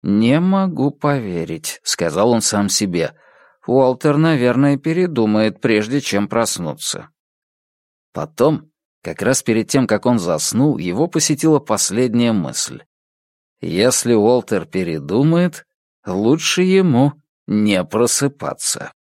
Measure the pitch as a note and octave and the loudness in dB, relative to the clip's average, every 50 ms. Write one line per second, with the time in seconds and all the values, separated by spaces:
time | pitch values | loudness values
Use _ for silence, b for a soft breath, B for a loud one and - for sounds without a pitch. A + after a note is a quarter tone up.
0 | - E2+ G2+ G#2 A2+ A#2 C3+ D#3+ F3 F#3+ F#3+ G3 F#3+ F#3+ D#3+ D3+ C3 C#3+ C3+ _ | -2 0 0 2 4 2 2 2 2 2 2 2 0 -2 -2 -2 -2 -4 -4 _
1 | - D3 C#3+ C3+ A2+ G2 F2+ E2+ D#2+ - E3 D#3+ - - - - _ - - - | -2 0 0 0 -4 -4 -6 -6 -6 -6 -8 -8 -8 -12 -12 -8 _ -8 -4 -2
2 | F2 E2+ D2 F2+ G#2 A#2+ A#2+ A2+ G#2+ - G#2+ G#2 G2+ G2 G2 - G#2+ F#2+ F2 F2 | -2 -2 0 2 2 2 2 2 0 -2 -2 -2 -2 0 -2 -2 -2 -2 -2 -2
3 | D#2+ - b b b b b b b b b b _ - A#2+ C3+ C3 B2+ B2+ B2 | -2 -4 b b b b b b b b b b _ 0 2 4 4 2 2 0
4 | - D3+ C#3+ D3 D#3+ E3 D#3+ C3 B2 B2 B2 B2+ C#3+ C#3+ C#3+ C3+ - D#3+ E3 F3+ | 0 0 2 2 2 2 2 2 2 2 2 4 4 2 2 0 -2 -4 -2 0
5 | F#3 F3+ D#3 B2 A2+ G#2+ G#2+ G#2+ A2 A2 - - - B2 A2 G#2+ G#2+ A2 C3 C#3+ | -2 -2 0 0 0 2 2 2 0 0 -2 -2 0 2 2 2 0 0 -4 -4
6 | C3+ - - G2+ G#2 - - A2+ A#2 A2 - - E2+ D#2 C#2 - - - - - | -4 -2 -2 -2 -2 0 0 -2 -2 -2 -4 -6 -6 -8 -8 -8 -8 -10 -10 -10
7 | - _ _ _ _ _ _ _ _ _ _ _ _ _ _ _ _ _ _ _ | -14 _ _ _ _ _ _ _ _ _ _ _ _ _ _ _ _ _ _ _
8 | _ _ _ - - - _ - B2 D3+ D#3+ E3 - _ _ _ _ _ _ _ | _ _ _ -10 -10 -10 _ 0 0 0 0 -2 -6 _ _ _ _ _ _ _
9 | _ - D#2+ - G2 A2 C3 - - - A2+ A2 A2 - - C#3 B2+ - A2 G2+ | _ -12 -8 -4 -2 -2 -2 0 0 0 0 0 -2 0 0 0 2 2 -2 0
10 | - B2 B2 A2+ F2 F2 E2+ D2+ - - - A2 C3+ D3+ C3+ - F2 F2+ F2 A2 | 0 0 0 0 0 -2 -2 -2 -2 -2 0 2 2 2 0 -2 -4 -4 -2 -2
11 | D#3 F3 - E3 D3 - D3+ C#3 - D#3+ D#3 C#3 - - A2 G2+ - - F#2+ A2+ | -4 -2 -2 -2 0 0 -2 0 2 2 2 2 2 -2 -2 -2 -2 -2 0 0
12 | B2+ B2 G#2+ A#2+ A#2+ A#2 A2+ G2+ D#2+ C2 - - - - - - - _ _ _ | 0 2 2 0 2 2 0 0 -2 -4 -6 -8 -8 -8 -10 -16 -20 _ _ _
13 | _ _ _ _ _ _ _ _ _ _ _ _ - E2+ E2 F2+ G#2+ B2+ B2+ - | _ _ _ _ _ _ _ _ _ _ _ _ -8 -4 0 2 2 2 2 0
14 | - A#2+ A#2+ A2 G#2 A2+ B2 B2 - - A2 F#2+ E2 - - F#2+ F#2 E2+ D#2+ D#2 | 0 2 2 4 4 4 2 2 0 -2 -4 -4 -4 -4 -4 -4 -4 -2 -4 -6
15 | C#2 D2 F#2 A#2 C#3+ D#3+ E3 F3 F3 F3 - - - _ _ _ _ _ _ _ | -4 -2 0 2 2 2 2 2 0 0 -4 -8 -20 _ _ _ _ _ _ _
16 | _ - F#2 F#2+ G#2 A#2 C#3+ F3 - - - - F3+ F#3 F#3+ F#3+ F#3 F3 B2+ A#2+ | _ -6 -4 0 2 2 2 2 0 -2 0 0 2 2 4 4 4 4 4 4
17 | C3+ D3 D3+ _ _ _ _ _ _ - G2+ G#2+ G#2+ G#2 G2+ F#2 F2 D#2 - G#2+ | 4 2 0 _ _ _ _ _ _ -2 0 0 2 2 2 0 -2 -2 0 0
18 | A#2+ A#2+ - - C#3 C#3 C#3 _ - C#3+ - - - - - - C3 - _ _ | 0 2 0 -2 -2 -4 -4 _ -10 -10 -10 -6 -6 -6 -6 -6 -10 -16 _ _